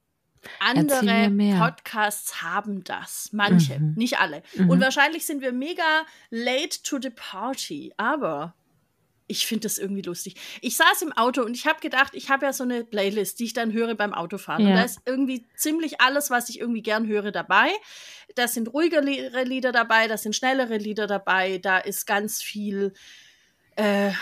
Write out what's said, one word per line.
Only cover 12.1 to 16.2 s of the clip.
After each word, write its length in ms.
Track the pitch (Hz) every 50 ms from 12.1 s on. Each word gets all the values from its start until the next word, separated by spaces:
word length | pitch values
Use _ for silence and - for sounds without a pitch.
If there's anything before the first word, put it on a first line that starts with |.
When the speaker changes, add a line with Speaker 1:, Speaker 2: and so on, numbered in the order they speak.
| -
Speaker 1:
ich 140 | - - -
hab 120 | 269 269 294
ja 100 | 277 262
so 100 | - 254
eine 220 | 247 247 233 233
Playlist, 540 | 233 - 214 - - 202 220 196 196 - -
die 40 | 233
ich 80 | 220 -
dann 200 | 247 233 226 208
höre 200 | 226 233 226 233
beim 180 | 220 208 208 196
Autofahren. 500 | - 170 175 208 190 - - 151 226 214
Und 60 | 196
Speaker 2:
Ja. 80 | 190 202
Speaker 1:
da 60 | 240
ist 180 | 247 - - _
irgendwie 400 | 247 262 262 277 254 262 240 - _ _ -
ziemlich 420 | - 302 302 330 320 277 294 -
alles, 300 | 240 262 277 285